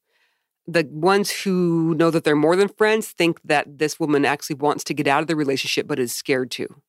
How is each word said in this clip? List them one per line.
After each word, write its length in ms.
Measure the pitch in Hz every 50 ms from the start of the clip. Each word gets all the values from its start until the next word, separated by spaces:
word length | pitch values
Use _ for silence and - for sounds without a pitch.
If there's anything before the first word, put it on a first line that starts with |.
| _ _ _ _ _ _ _ _ _ _ _ _ _
The 220 | - 160 170 160 123
ones 380 | 147 156 160 185 196 202 202 -
who 640 | - - - 196 185 180 180 170 165 165 160 165 165
know 140 | 151 165 165
that 140 | 156 165 -
they're 120 | 156 147
more 200 | 151 147 156 180
than 120 | 190 202 196
friends 420 | - - 214 214 220 220 214 -
think 300 | - - 175 165 165 - -
that 340 | 151 151 143 - - 147 135
this 220 | 156 147 - -
woman 260 | 165 147 147 139 -
actually 300 | 123 143 147 - - 156
wants 280 | 127 143 147 - - -
to 80 | - 156
get 120 | 139 147 143
out 140 | 139 151
of 60 | 156 147
the 80 | 165
relationship 500 | 151 147 139 135 131 - 131 - 147 - -
but 120 | 147 131
is 140 | 123 117 -
scared 360 | - - - 135 127 131 120
to. 160 | - - - - - - _